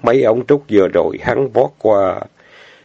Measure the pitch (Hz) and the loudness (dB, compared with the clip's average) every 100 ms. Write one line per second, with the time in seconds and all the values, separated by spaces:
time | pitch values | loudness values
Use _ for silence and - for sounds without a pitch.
0 | 117 127 120 117 120 143 - 104 92 78 | 0 2 2 0 0 -2 0 0 2 0
1 | 82 - - 117 135 113 143 - 107 101 | -2 -4 -4 -4 -2 -2 -2 -2 0 0
2 | 95 92 - _ _ - - - | 0 -4 -10 _ _ -20 -20 -20